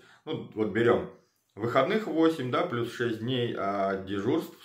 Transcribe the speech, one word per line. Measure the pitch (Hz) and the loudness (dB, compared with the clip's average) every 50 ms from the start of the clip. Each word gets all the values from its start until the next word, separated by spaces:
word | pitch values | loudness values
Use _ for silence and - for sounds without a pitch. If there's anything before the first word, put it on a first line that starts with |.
| - - - _ - | -18 -20 -20 _ -10
ну, | - - 113 - - - | -8 -8 -8 -8 -6 -2
вот | 107 107 101 95 | -2 0 2 2
берём | - 117 117 - 175 - - - - _ _ _ _ _ _ - | 4 6 6 4 4 2 -4 -12 -18 _ _ _ _ _ _ -10
выходных | 101 107 - - 135 131 185 214 220 214 - | -6 -4 0 2 2 4 4 2 0 -2 0
восемь, | 151 160 160 160 160 - 123 123 | 2 4 4 4 4 2 -2 -2
да, | 131 160 175 | -2 -2 -2
плюс | 170 123 120 113 113 - | -2 -2 -4 -4 -4 -4
шесть | - 120 117 107 104 | -2 -2 -2 -2 -4
дней, | 113 123 131 123 120 113 - | -4 -4 -2 -2 -2 -2 -2
а, | - 95 98 101 101 98 98 98 92 95 | -4 -4 -2 0 0 0 0 0 -2 -4
дежурств | 98 101 101 101 123 156 170 - - - - | -4 -4 -2 0 0 0 0 -2 -4 -12 -18